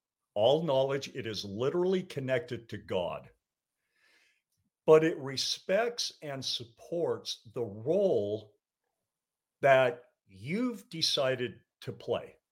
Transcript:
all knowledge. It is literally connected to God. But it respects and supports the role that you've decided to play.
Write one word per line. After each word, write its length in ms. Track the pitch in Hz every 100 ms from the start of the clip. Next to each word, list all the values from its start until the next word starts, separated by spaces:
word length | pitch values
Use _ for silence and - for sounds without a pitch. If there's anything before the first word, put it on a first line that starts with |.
| _ _ _ 104
all 280 | 117 156
knowledge. 460 | 165 135 135 139 - 139
It 100 | 113
is 180 | 101
literally 600 | 101 101 131 175 180 190
connected 680 | 185 143 131 127 123 117 -
to 80 | 104
God. 520 | - 92 85 71 65 _ _ _ _ _ _ _ _ _ _ _ _ _ _ _ -
But 180 | 156
it 140 | 160 160
respects 960 | 135 131 - - - 196 233 240 - -
and 220 | 151 135
supports 960 | 127 - 113 - - 170 147 110 - - 113
the 100 | 123
role 920 | 113 104 123 170 196 120 101 107 107 _ _ _ _ _ _ _ _ _ _ _
that 420 | 139 131 127 120 - _ _
you've 600 | 95 120 196 254 208 -
decided 680 | 165 147 147 131 127 123 - _ _
to 100 | -
play. 440 | 95 - 98 - - _